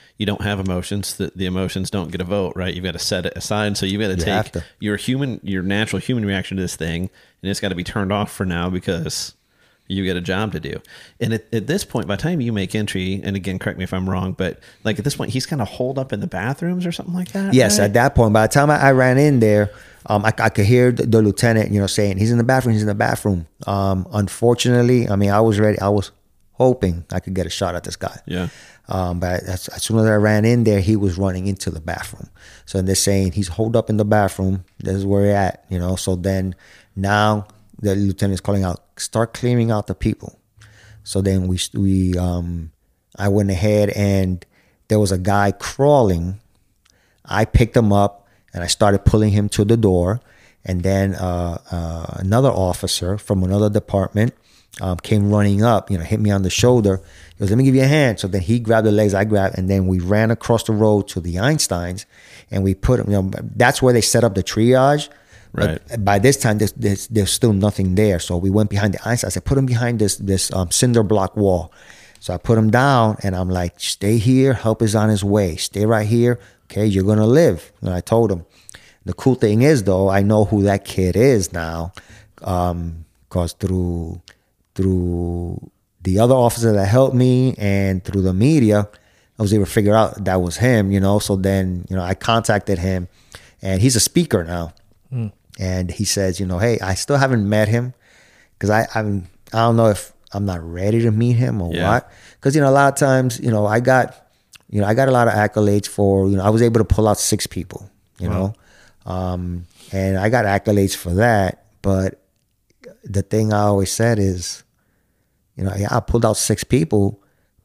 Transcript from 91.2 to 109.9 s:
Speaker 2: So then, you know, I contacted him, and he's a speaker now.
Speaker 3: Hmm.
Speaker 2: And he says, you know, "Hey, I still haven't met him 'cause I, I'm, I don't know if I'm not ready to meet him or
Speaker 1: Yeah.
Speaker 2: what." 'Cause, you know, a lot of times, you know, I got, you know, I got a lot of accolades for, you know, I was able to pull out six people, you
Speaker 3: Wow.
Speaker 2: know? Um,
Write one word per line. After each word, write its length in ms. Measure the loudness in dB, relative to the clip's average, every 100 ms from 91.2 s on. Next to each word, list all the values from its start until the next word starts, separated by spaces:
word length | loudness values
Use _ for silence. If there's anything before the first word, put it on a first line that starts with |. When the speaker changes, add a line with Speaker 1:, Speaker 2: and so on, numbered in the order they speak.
Speaker 2:
So 160 | 0 0
then, 500 | 0 0 -2 -6 -6
you 80 | -6
know, 60 |
I 100 | -4
contacted 680 | -4 0 0 0 -2 -2 -2
him, 280 | -2 -4 -6 _ _ -20 -20 _
and 180 | -4 0
he's 160 | 2 2
a 40 |
speaker 440 | 0 0 0 -2
now. 300 | -2 -6 -6 -12 _ _ _
Speaker 3:
Hmm. 200 | -8 -8 -10 _ -8
Speaker 2:
And 320 | -4 -2 -4
he 140 | -4
says, 340 | -4 -2 -2 -2
you 60 |
know, 140 | -4 0
"Hey, 200 | 0 0
I 120 | -2
still 220 | -4 -2 0
haven't 320 | 2 2 2
met 200 | 2 2
him 260 | 0 -2 -10 _ _ _ _ _ _
'cause 100 | 0
I, 200 | 2 0
I'm, 340 | -2 -2 -4 -6 _ -6
I 60 | 0
don't 160 | 2 4
know 100 | 2
if 260 | 0 -6 _ _
I'm 100 | -4
not 180 | -4 -4
ready 380 | -8 -4 -2 2
to 100 | 2
meet 260 | 2 2 2
him 260 | 0 -2
or 100 | -4
Speaker 1:
Yeah. 160 | -2 0
Speaker 2:
what." 220 | 0 -2 -16 -20 _
'Cause, 120 | 0
you 60 | 2
know, 80 | 4
a 80 | 4
lot 100 | 4
of 60 | 2
times, 420 | 2 2 0 -2
you 100 | -2
know, 140 | 0 2
I 140 | 2
got, 340 | 4 2 2 -6 _ _ _ -20 _
you 140 | -2
know, 40 | 2
I 60 |
got 160 | 2 4
a 40 |
lot 160 | 4 4
of 60 |
accolades 520 | 2 2 2 2 2 -2
for, 420 | 0 2 2 2
you 80 | 2
know, 80 |
I 60 | 2
was 100 | 4
able 180 | 4 2
to 60 |
pull 240 | 2 2 2
out 100 | 2
six 280 | -2 -4 -4
people, 420 | -10 -12 -14 -18 _ _ -10
you 100 | -4
Speaker 3:
Wow. 60 |
Speaker 2:
know? 200 | -2 -4 -6 _ _ _ _ -10
Um, 580 | -6 -6 -6 -6 -10 -12 _ -8